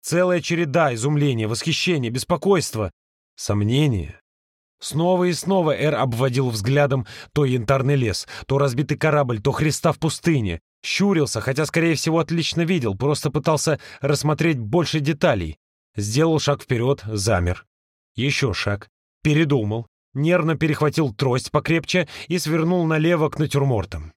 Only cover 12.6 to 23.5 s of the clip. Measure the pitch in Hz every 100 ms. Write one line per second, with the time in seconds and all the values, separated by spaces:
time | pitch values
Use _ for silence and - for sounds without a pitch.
12.6 | 170 185 117 98 135 147 151 147 - 156
13.6 | - - - - 139 143 147 151 165 139
14.6 | 107 160 156 156 143 165 175 113 80 76
15.6 | _ _ _ - 104 117 160 160 - 139
16.6 | - 123 123 139 107 107 98 98 87 90
17.6 | - _ _ _ _ - 135 139 135 90
18.6 | - 104 - _ _ _ - 151 160 139
19.6 | 104 110 117 _ _ 135 156 180 160 151
20.6 | 160 147 151 147 147 104 139 123 - 151
21.6 | - 165 - 185 160 - - 175 151 160
22.6 | 160 180 160 160 156 175 151 - 151